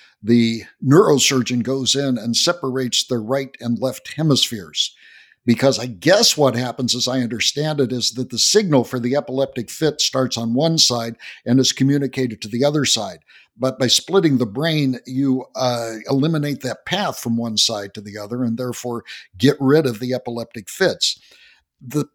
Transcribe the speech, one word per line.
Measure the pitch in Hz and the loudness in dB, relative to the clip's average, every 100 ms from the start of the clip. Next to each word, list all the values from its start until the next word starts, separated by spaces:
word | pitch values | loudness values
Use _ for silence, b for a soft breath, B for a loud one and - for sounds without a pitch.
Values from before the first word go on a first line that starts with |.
| b b | b b
The | 104 117 117 113 107 - | 2 4 4 0 -8 -6
neurosurgeon | 131 147 196 143 - 135 117 123 | 4 6 6 4 2 0 0 -2
goes | 113 135 123 135 | -2 -2 -2 -2
in | 139 123 | 0 -2
and | 113 113 | -2 -2
separates | - 175 135 127 127 - - | 0 -2 -2 -4 -2 -4 -2
the | 123 | -4
right | 107 135 135 - | -2 -4 -4 -8
and | 117 117 | -4 -2
left | 127 123 - - | -2 -6 -12 -2
hemispheres. | 156 131 - 113 82 - - _ b b b b - | 2 2 0 -4 -10 -6 -6 _ b b b b 0
Because | 117 135 127 | 2 4 2
I | 120 | -4
guess | 101 139 196 233 - | -2 4 4 4 4
what | 139 120 | 2 2
happens, | 123 117 123 123 | -4 -4 -4 -2
as | 123 | -2
I | 131 | -2
understand | 120 113 - - 156 147 | -2 -2 -4 -2 -2 0
it, | 127 | -2
is | 123 110 | -2 -4
that | - 127 | -4 -6
the | 117 | -2
signal | - 208 202 143 | 2 2 4 2
for | 117 127 | 2 -2
the | 120 139 | -2 -2
epileptic | - 131 135 - 110 | -2 -2 -2 -4 -10
fit | - 156 147 | -2 -2 0
starts | - 131 131 117 | -2 0 -2 -2
on | 117 120 | -2 0
one | 160 165 | 2 2
side | - 120 117 117 B B - | 2 0 -4 -10 B B 2
and | 127 | 4
is | 127 | 4
communicated | - 135 143 139 - 127 110 | 2 2 2 0 -2 -4 -4
to | 107 | -8
the | 117 139 | 0 2
other | 151 139 | 2 0
side. | - 98 87 _ b b - | 0 -4 -10 _ b b -4
But | 127 131 | -4 0
by | 127 | 2
splitting | - - 190 170 131 | 2 2 2 4 2
the | 117 | 0
brain, | 104 165 156 139 123 - | -2 -2 0 0 -2 -6
you, | 131 139 131 120 - | -2 0 0 -2 -4
uh, | 131 120 117 110 - | -2 -2 -4 -8 -2
eliminate | 139 147 160 147 135 | 0 2 0 -2 -4
that | 127 110 - | -6 -8 -4
path | 180 190 120 | -4 -2 -4
from | 123 117 | -4 -2
one | 117 107 | -2 0
side | - 107 101 | 0 -2 -8
to | - | -12
the | 104 104 | -14 -12
other | 104 120 | -8 -4
and | 123 113 | -2 -2
therefore | 127 117 123 117 - B B 92 | -4 -6 -6 -8 -8 B B 2
get | 127 147 | 2 4
rid | 135 151 143 | 4 4 4
of | 110 | -2
the | 123 123 | -4 -4
epileptic | 123 117 117 - 98 | -4 -8 -10 -12 -12
fits. | - 185 92 - - b b b b b _ | 0 0 0 -4 -4 b b b b b _
The | 127 143 - | -8 -4 -4